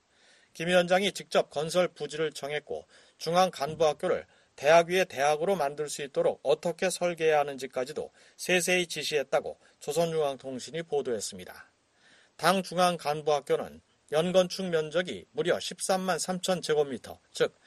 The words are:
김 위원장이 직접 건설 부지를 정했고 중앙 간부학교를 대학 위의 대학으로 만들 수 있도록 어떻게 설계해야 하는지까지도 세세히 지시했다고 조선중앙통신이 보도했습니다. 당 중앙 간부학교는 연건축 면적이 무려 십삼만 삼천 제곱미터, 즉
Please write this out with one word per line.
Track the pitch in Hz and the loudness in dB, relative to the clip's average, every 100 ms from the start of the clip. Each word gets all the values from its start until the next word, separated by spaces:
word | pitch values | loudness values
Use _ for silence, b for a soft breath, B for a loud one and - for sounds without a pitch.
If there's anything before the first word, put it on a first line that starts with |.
| _ b b b b | _ b b b b
김 | - 165 | -8 2
위원장이 | 180 175 180 196 | 4 6 4 2
직접 | - 156 190 - | -4 -2 0 0
건설 | 147 160 165 170 | -2 -2 0 0
부지를 | - 147 151 160 | -2 -8 -4 -6
정했고 | 147 139 147 - 156 - b b - | -6 -6 -6 -6 -10 -12 b b -12
중앙 | - 170 185 | 0 2 2
간부학교를 | - 139 156 156 147 185 101 76 b b - | 0 -6 0 2 2 -2 -2 -4 b b -2
대학 | 139 165 170 | 6 6 6
위의 | 185 | 2
대학으로 | 180 123 143 151 175 190 | 0 0 0 2 0 0
만들 | 143 147 147 | 0 -4 -8
수 | - | -8
있도록 | 139 - 170 113 | -6 0 0 0
어떻게 | 131 151 180 165 185 | 0 0 0 -2 -2
설계해야 | - 175 165 160 151 | -2 -2 0 2 4
하는지까지도 | 143 135 131 - 127 - 82 b b - | 2 -4 -8 -6 -6 -6 -10 b b -10
세세히 | - 180 170 180 175 | 0 0 2 0 0
지시했다고 | - 143 151 135 151 95 - b b | -4 -2 -2 0 -2 -2 -8 b b
조선중앙통신이 | - 147 170 160 143 131 131 131 120 156 | -6 -2 0 0 -2 -4 -10 -12 -10 -10
보도했습니다. | 165 143 127 113 - 95 90 - - _ _ b b b b - | -4 -2 -2 -4 -6 -12 -16 -18 -20 _ _ b b b b 0
당 | 156 190 | 2 2
중앙 | 180 170 180 170 | 0 2 2 2
간부학교는 | 147 151 147 147 - 160 - - _ _ _ | -2 -2 0 0 0 -2 -2 -14 _ _ _
연건축 | 147 180 185 180 - 190 | 0 2 4 2 0 -2
면적이 | 165 156 156 180 101 - | -2 -2 -2 -4 -6 -8
무려 | 123 165 113 | -4 0 -2
십삼만 | - - - 190 185 165 | -4 -8 -2 -2 0 -2
삼천 | - 185 - 180 | -2 -4 -2 -2
제곱미터, | 139 151 143 120 - 85 _ | 0 0 0 -4 -10 -18 _
즉 | - 151 - | -2 -2 -2